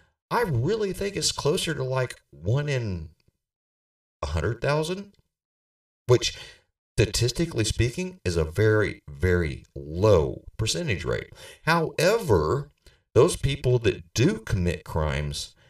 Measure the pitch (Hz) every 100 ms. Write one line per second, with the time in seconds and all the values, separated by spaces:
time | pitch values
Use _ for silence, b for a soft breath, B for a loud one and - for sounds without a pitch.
0 | b b - - 220 120 139 220 202 -
1 | - 190 151 - 143 180 - 139 131 131
2 | 123 - _ 71 85 135 147 135 110 87
3 | 80 _ _ _ _ _ _ _ _ _
4 | _ - 71 82 73 120 131 151 160 185
5 | 202 _ _ _ _ _ _ _ _ _
6 | - 123 - - B B B _ _ -
7 | 104 - 117 - 165 123 107 - 117 -
8 | 185 180 - 82 78 80 110 107 104 -
9 | - 69 92 87 80 65 - - 71 80
10 | 107 92 67 - - - 110 160 170 87
11 | 64 57 - - B B - 170 160 -
12 | 165 226 175 95 76 127 147 _ b b
13 | b 110 156 - 135 147 127 123 107 -
14 | - - 147 220 - 98 87 - - 82
15 | 78 69 73 76 - _